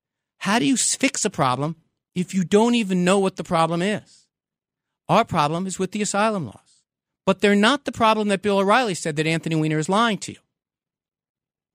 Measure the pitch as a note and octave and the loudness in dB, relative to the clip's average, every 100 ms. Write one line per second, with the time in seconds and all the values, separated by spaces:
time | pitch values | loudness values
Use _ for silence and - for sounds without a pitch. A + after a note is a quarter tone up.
0 | _ _ _ _ F#3+ A3 C#4 B3+ - - | _ _ _ _ -2 0 0 0 -2 -2
1 | C4+ - G#3 - C3+ B2+ D3 E3 _ _ | -2 -2 -4 -2 -2 -2 -4 -8 _ _
2 | _ F3 F3 F#3+ E3+ G#3 A#3 A#3+ F#3+ F#3 | _ -8 -4 -4 0 2 4 2 0 0
3 | F3+ G3+ F#3+ - E3+ E3 E3 E3+ F#3+ F#3+ | 2 2 0 -4 -4 0 0 0 -2 -4
4 | - _ _ _ _ _ _ _ _ _ | -8 _ _ _ _ _ _ _ _ _
5 | - F3+ A#3 F3 D3 E3 F#3+ F3+ F#3 G#3 | 0 0 2 0 0 -2 -6 -6 -6 -4
6 | G3+ G3+ A3 G#3 B2+ - _ _ _ _ | -4 0 -2 -2 -8 -14 _ _ _ _
7 | _ _ - F#3+ G#3 G3+ G#3+ C#4+ - - | _ _ -2 2 2 4 4 2 -2 0
8 | A3 A3 G#3 G3 G#3 G3 G3 A3+ A#3+ E3+ | 2 2 0 -2 0 0 2 2 2 -4
9 | E3 D3+ D#3 E3 E3 D#3+ D#3 D#3 D#3 G3 | -4 -2 0 -2 -2 0 0 0 0 0
10 | A#3 G3 - G2+ _ _ _ _ _ _ | 0 -2 -8 -16 _ _ _ _ _ _
11 | _ _ _ _ _ _ _ | _ _ _ _ _ _ _